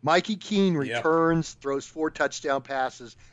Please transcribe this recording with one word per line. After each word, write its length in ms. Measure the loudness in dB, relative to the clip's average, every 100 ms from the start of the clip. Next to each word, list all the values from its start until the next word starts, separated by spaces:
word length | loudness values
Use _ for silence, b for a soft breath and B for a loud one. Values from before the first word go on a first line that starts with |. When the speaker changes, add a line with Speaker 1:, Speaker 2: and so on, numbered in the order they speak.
Speaker 1:
Mikey 360 | 0 2 2 -6
Keene 380 | -2 2 4 2
Speaker 2:
Yep. 60 |
Speaker 1:
returns, 720 | 0 -2 2 4 4 2 -2
throws 320 | -8 -4 -4 -6
four 240 | -4 -4
touchdown 520 | 0 -2 -2 -2 -2
passes, 560 | -2 -4 -4 -6 -18 -20 b